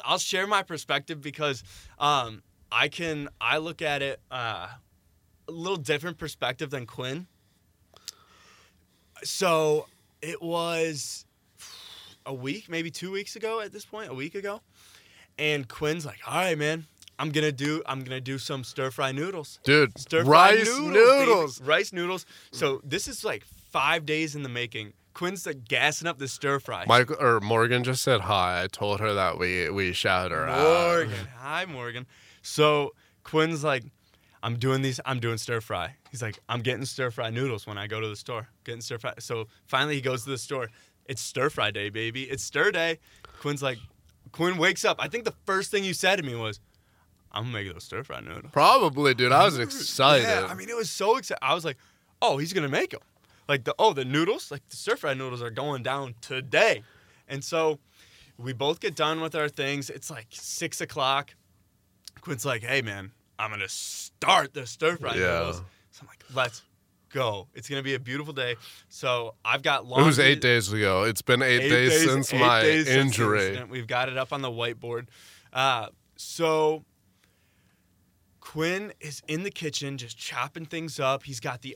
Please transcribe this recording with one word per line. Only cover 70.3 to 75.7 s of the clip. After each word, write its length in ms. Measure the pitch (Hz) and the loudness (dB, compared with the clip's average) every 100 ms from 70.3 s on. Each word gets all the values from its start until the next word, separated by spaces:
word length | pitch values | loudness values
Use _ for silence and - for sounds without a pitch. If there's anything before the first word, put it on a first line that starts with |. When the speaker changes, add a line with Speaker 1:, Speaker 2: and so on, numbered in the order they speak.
| 143 | 8
Speaker 2:
days 280 | 127 120 98 | 6 6 4
ago. 300 | 107 101 95 | 2 4 4
It's 180 | 107 107 | 4 0
been 200 | - 123 | 2 4
eight 200 | 131 123 | 6 4
Speaker 1:
Eight 80 | 139 | 6
Speaker 2:
days 220 | 123 127 | 6 6
Speaker 1:
days, 120 | 160 160 | 6 6
Speaker 2:
since 220 | 135 135 | 4 2
Speaker 1:
eight 60 | - | 4
Speaker 2:
my 200 | 123 117 | 6 8
Speaker 1:
days 220 | 110 156 151 | 6 4 4
since 80 | 131 | 4
the 40 | |
Speaker 2:
injury. 400 | 135 107 113 104 95 | 4 2 2 2 2
Speaker 1:
incident. 220 | 98 120 | -2 -8
We've 180 | 127 113 | -10 -4
got 220 | 123 131 | -2 -2
it 80 | 131 | -4
up 160 | 127 | -6
on 80 | 143 | -6
the 80 | 131 | -6
whiteboard. 560 | 117 120 117 120 117 123 - - - _ | -4 -4 -6 -8 -8 -10 -20 -20 -20 _
Uh, 340 | 127 135 | 0 0